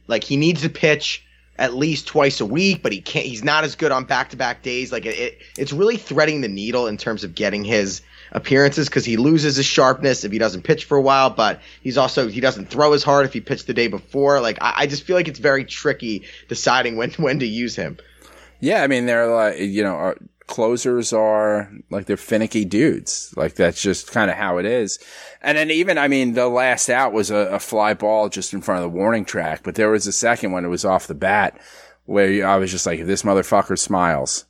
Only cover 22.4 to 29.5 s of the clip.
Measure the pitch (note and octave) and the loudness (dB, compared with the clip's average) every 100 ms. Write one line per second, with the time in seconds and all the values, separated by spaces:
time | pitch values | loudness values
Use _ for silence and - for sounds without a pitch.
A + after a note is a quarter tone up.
22.4 | A2 A2 G2 G2+ D3+ A1+ - - - - | 0 -2 0 2 2 0 -4 -10 -8 -4
23.4 | D#2+ - F2 - G2+ F2+ - A#2+ G#2 E2+ | -4 2 0 2 -2 -2 -2 0 0 0
24.4 | G2+ F2+ G2 B2 G2+ - - - - - | -2 -2 0 -2 -2 -6 -14 -20 -20 -8
25.4 | - D3+ D#3 D#3+ F#3 D#3+ C#3+ C#3 B2+ A#2 | -2 0 2 0 2 2 2 2 2 2
26.4 | B2 B2 B2+ A#2+ - B2 C3 G#2+ G2 G#2 | 2 2 2 0 0 2 2 0 0 0
27.4 | G2 G2+ - A2+ G#2 G2+ G#2+ A2 G#2 G2 | 0 -2 -2 0 2 2 2 2 0 -4
28.4 | - G2 F2+ F#2 F2 F2 G2+ A#2 F#2+ F#2+ | -8 -8 -4 -2 -2 -2 0 0 -2 -6
29.4 | D#2+ | -4